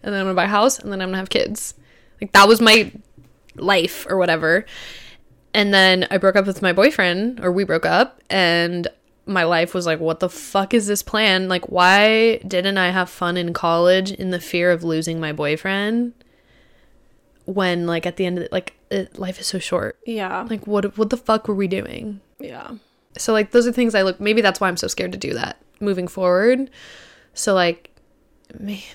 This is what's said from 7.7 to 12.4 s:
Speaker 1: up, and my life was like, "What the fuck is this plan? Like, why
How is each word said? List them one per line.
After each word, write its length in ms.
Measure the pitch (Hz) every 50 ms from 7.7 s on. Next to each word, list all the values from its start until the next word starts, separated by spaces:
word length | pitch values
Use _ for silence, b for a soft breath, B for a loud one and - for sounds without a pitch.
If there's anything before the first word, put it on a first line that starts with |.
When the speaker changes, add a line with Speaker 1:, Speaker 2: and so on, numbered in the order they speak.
| 160 165 -
Speaker 1:
up, 340 | 165 165 196 262 - - _ _ -
and 580 | - 190 180 170 170 170 170 170 175 175 170 - - _ _ _ _ _ -
my 180 | - 196 185 165
life 300 | 165 175 165 175 170 -
was 120 | 180 175
like, 140 | 165 160 160
"What 200 | 165 160 160 -
the 100 | 185 175
fuck 440 | - - - - - 196 196 190 240
is 140 | 233 202
this 160 | 208 208 202 -
plan? 440 | - - 214 220 202 185 185 190
Like, 220 | 185 185 180 - -
why 680 | - 180 180 185 190 202 214 220 220 220 226 226 220 -